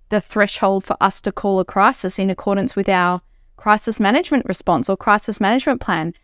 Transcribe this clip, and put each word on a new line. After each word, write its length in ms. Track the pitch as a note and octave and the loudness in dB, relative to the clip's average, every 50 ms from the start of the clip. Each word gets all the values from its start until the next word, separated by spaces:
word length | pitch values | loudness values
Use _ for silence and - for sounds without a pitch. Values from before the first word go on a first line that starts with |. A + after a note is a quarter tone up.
| _ _ | _ _
the 100 | - D#3 | -2 -2
threshold 640 | - - - G#3 G3+ G3+ - - - F#3+ G3 G3 - | -2 -2 0 0 0 0 0 0 0 0 0 0 -2
for 120 | - - - | -4 -2 0
us 200 | - G3 - - | 0 0 0 -2
to 100 | - G3+ | -6 -6
call 260 | - - - G3+ G3 F#3 | -6 -2 -2 0 0 0
a 60 | F3+ | 0
crisis 540 | - - G3 G3 A#3 C4 - - F#3 - - | 0 2 2 4 4 2 0 -6 -6 -4 -2
in 100 | F#3+ G3 | -2 -2
accordance 460 | F#3 - - G3+ G3+ G3 F#3+ - - | -2 -2 -2 -2 0 0 -2 -2 -2
with 120 | G3 G3 - | -2 0 2
our 340 | F#3+ F3+ F3+ F3+ F3+ F3+ - _ _ _ _ _ _ | 2 2 2 0 0 -2 -6 _ _ _ _ _ _
crisis 420 | - - G#3+ G#3+ G#3+ - A#3 A3 - | -6 0 0 0 2 0 -6 -2 0
management 460 | G#3+ G3 A3+ D4+ F4+ - D4 B3+ - | 2 2 2 2 0 0 -2 -2 0
response 420 | - F#3 - - G#3 F3 - - - | -2 -8 -4 0 0 0 0 0 -2
or 60 | G3 | -4
crisis 440 | - - A3+ G#3 G#3+ - - G#3 - | -2 2 2 2 2 0 -6 -4 -2
management 400 | G#3 G3 A#3 C4+ - D4+ B3 - | 0 2 2 2 2 0 -2 -2
plan. 320 | - - F3+ E3 D#3+ E3+ - - | -2 -4 -2 -2 -2 -6 -8 -10